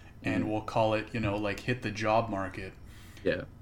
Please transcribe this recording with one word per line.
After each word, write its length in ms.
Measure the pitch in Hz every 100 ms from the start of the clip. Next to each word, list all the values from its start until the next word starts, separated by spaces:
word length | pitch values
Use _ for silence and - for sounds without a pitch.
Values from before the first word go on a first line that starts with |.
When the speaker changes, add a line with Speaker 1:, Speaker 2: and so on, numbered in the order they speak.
| - -
Speaker 1:
and 180 | - 110
Speaker 2:
Mm-hmm. 100 | 107
Speaker 1:
we'll 100 | 107
call 320 | - 120 110 110
it, 120 | 107
you 60 | 117
know, 180 | 107 101
like, 240 | 104 98
hit 200 | - 123
the 80 | 113
job 380 | 101 110 110 107
market, 440 | 98 95 98 95 - - - - -
Speaker 2:
Yeah. 200 | - 82 - -